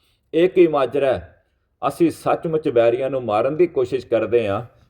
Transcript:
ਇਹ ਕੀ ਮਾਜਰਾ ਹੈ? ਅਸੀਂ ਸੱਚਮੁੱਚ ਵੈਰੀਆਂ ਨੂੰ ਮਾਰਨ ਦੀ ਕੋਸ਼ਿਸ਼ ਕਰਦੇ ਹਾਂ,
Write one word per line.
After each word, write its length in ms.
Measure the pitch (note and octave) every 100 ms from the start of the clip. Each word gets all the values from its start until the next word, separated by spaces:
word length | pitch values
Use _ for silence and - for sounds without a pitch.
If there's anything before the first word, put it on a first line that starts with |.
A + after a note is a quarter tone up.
| _ _ _
ਇਹ 140 | D3+ F3
ਕੀ 180 | F#3 E3+
ਮਾਜਰਾ 400 | D3 B2+ C#3 C3+
ਹੈ? 380 | A#2+ - _ _ _ _ _ C3+
ਅਸੀਂ 220 | - E3
ਸੱਚਮੁੱਚ 580 | D3 C#3+ - E3+ D#3 D#3
ਵੈਰੀਆਂ 420 | A#2+ A#2 A#2+ C3+
ਨੂੰ 140 | C3+
ਮਾਰਨ 320 | A#2+ G#2 C3 D#3
ਦੀ 100 | F3
ਕੋਸ਼ਿਸ਼ 400 | C#3 B2 C3 -
ਕਰਦੇ 420 | A2+ A2 A#2 G#2+
ਹਾਂ, 140 | G2+ A#2 _ _